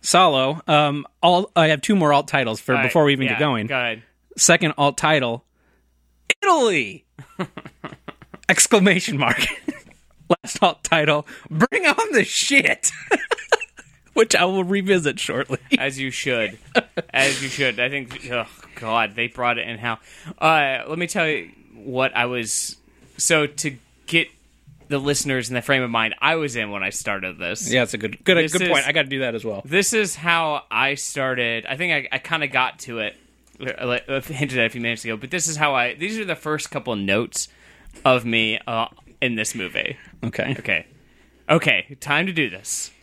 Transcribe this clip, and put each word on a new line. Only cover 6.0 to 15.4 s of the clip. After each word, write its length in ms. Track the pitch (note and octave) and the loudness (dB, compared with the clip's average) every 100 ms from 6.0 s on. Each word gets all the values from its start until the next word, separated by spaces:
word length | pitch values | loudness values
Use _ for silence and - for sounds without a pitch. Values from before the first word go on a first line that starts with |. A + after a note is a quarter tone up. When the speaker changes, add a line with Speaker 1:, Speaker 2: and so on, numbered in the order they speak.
| _ _ _ - | _ _ _ -2
Speaker 1:
Italy! 640 | G4 E4+ A#3+ F3 G#2+ F#2 _ - C#3 - | 2 4 4 2 -2 -8 _ -20 -20 -10
Speaker 2:
<laughs> 1120 | F#3 - - _ - - - - - - - | -10 -10 -20 _ -18 -16 -18 -20 -20 -18 -2
Speaker 1:
Exclamation 680 | F#3 - A3 F#3+ F#3 - D3+ | 2 4 6 6 4 0 0
mark. 280 | A#2+ A#2+ - - - - - | 0 0 -4 -6 -10 -10 -14
<laughs> 400 | - _ _ - F3+ | -20 _ _ 0 0
Last 200 | - - | 0 2
alt 200 | F#3+ - | 2 2
title, 440 | - E3 D3+ D3+ D3+ - - | 0 2 4 2 -2 -16 -8
bring 360 | D#3 A3 B4 F4 | 0 2 2 0
on 260 | - A4 | 0 2
the 100 | C#4 | 2
shit. 640 | - - - C#4 - - - - | 0 -2 2 2 2 0 -2 -4
<laughs> 640 | - - - - - - - - - _ _ | -2 -2 0 -8 0 -2 -2 -18 -20 _ _
which 220 | - A3+ - | 0 2 4
I 100 | F3+ | 2
will 180 | F#3+ | 2
revisit 560 | F3+ G3 F#3+ F#3 D3 B2+ | 0 0 2 2 2 -4
shortly. 400 | - B2+ | -6 -4